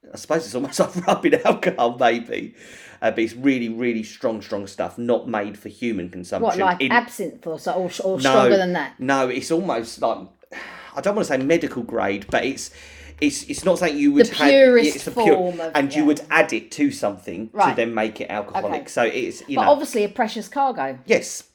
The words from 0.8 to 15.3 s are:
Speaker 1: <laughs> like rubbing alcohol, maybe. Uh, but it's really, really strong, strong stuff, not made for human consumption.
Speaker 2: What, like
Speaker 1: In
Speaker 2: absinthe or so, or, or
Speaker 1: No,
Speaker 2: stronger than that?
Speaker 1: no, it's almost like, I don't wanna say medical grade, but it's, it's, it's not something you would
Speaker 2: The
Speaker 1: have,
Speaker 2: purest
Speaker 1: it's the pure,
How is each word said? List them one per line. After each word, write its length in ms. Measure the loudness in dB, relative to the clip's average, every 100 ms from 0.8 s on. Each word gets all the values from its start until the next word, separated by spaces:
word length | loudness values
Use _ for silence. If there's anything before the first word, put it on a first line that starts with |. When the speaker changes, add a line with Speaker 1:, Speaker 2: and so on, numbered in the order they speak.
Speaker 1:
<laughs> 0 |
like 260 | -2 0 -2
rubbing 280 | 0 2 2
alcohol, 540 | 2 0 -2 0 -2 2
maybe. 560 | 2 2 -4 -8 -8 -16 -20 -20 -20 -4
Uh, 100 | -2
but 100 | 0
it's 140 | -2
really, 360 | 0 0 2 -2
really 320 | -2 -2 -2
strong, 400 | -6 -6 -4 -4
strong 240 | -6 -8 -8
stuff, 320 | -6 -6 -4
not 300 | 0 0 0
made 300 | -4 -4 -8
for 120 | -16
human 400 | -8 -4 -4 -6
consumption. 340 | -12 -8 -2
Speaker 2:
What, 140 | -2 2
like 220 | 0 0
Speaker 1:
In 100 | 2
Speaker 2:
absinthe 540 | 2 0 -10 -10 -10 -10
or 120 | -6
so, 140 | -4
or, 180 | -2 -4 -4
or 120 | -4 0
Speaker 1:
No, 20 |
Speaker 2:
stronger 400 | 4 6 6 4
than 160 | 4
that? 260 | -2 -4 -6
Speaker 1:
no, 280 | 0 2 2
it's 220 | -2 -2
almost 520 | -2 0 -4 -6 -4
like, 160 | -2 -2 -8 _ _ -16 -16 -18 -14
I 60 | -4
don't 140 | -2
wanna 100 | -2
say 140 | 0 0
medical 440 | 2 0 0 -6
grade, 440 | -6 -2 -2 -4 -2
but 140 | -2
it's, 260 | -2 -4 -12 -16 -20 -20 -20 -2
it's, 240 | -2 -2
it's 200 | -8 -4
not 140 | 0 2
something 180 | 0 2
you 160 | 4
would 140 | 6 4
Speaker 2:
The 80 |
Speaker 1:
have, 160 | 6 6
Speaker 2:
purest 460 | 8 8 8 4 -2
Speaker 1:
it's 80 | -6
the 40 |
pure, 140 | 2 4